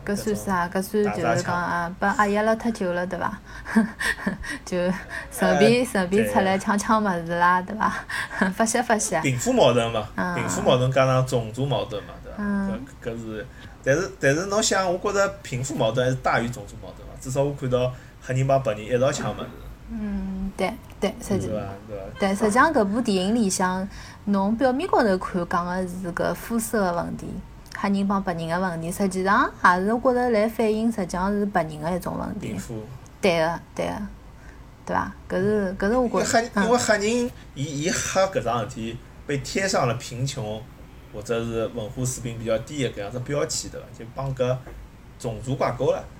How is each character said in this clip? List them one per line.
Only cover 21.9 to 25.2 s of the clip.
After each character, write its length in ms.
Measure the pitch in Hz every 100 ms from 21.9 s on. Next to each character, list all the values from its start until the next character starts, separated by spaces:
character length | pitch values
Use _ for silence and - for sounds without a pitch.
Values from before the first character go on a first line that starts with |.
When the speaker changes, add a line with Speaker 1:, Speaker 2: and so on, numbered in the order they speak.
| 104
Speaker 1:
伐？ 60 | 98 -
Speaker 2:
对， 160 | 196
实 100 | 202 220
际 40 |
上 200 | 214 311
搿 100 | 285
部 160 | 196 220
电 280 | 233 190 185
影 80 |
里 160 | 240 196
向， 360 | - 185 185 190 - - -
侬 320 | - 196 196 226
表 160 | 269
面 160 | 254 370
高 160 | 392
头 140 | 233
看 280 | 185